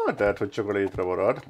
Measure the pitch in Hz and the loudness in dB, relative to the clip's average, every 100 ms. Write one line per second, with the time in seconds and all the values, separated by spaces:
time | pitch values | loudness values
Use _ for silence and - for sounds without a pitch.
0 | 440 131 104 98 101 - 104 101 98 - | -2 2 2 2 -2 -4 -2 0 0 -2
1 | 90 90 101 143 - | -2 0 0 0 -6